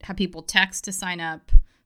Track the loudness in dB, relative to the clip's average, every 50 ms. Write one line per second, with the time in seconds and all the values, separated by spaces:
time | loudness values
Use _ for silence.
0 | -18 -12 -8 -8 -8 -8 -8 -12 -12 -6 -4 -4 -4 -4 -8 -12 -14 -14 -12 -8
1 | -8 -8 -8 -8 -10 -10 -12 -12 _ 6 6 6 6 6 _ _ _